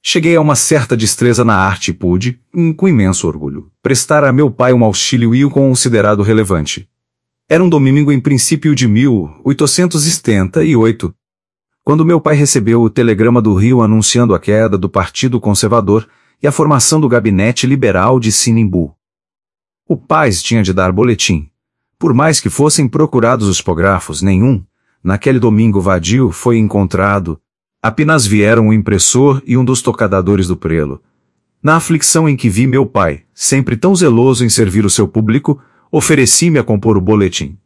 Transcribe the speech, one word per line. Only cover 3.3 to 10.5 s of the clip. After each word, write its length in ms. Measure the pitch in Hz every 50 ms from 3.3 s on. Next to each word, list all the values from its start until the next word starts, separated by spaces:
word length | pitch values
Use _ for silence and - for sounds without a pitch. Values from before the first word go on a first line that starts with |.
| 78 76 76 71 71 73 - _ _ _
prestar 420 | _ 123 135 127 - - 151 151 143
a 80 | 135
meu 200 | 127 135 151 131
pai 200 | - - 127 127
um 120 | 127 123 117
auxílio 500 | 110 95 - - - - 120 117 113 117
e 100 | 131 143
o 60 | 143
considerado 720 | - 139 139 135 127 123 - 127 117 107 98 104 107 101
relevante. 680 | 101 104 113 110 110 95 95 82 73 - - - - _ _ _ _ _ _ _ _ _ _ _ _ _
Era 140 | 151 165 185
um 60 | 175
domingo 420 | 160 147 135 135 135 147 147 143
em 80 | 147 127
princípio 560 | 127 147 139 123 - - 165 147 - 156 147
de 120 | 127 123
mil 420 | 113 104 110 135 139 120 98 82 76 76 - -
oitocentos 640 | 131 139 - 156 135 - - 180 175 165 156 147
e 60 | 165
setenta 520 | 170 - - - 110 98 92 95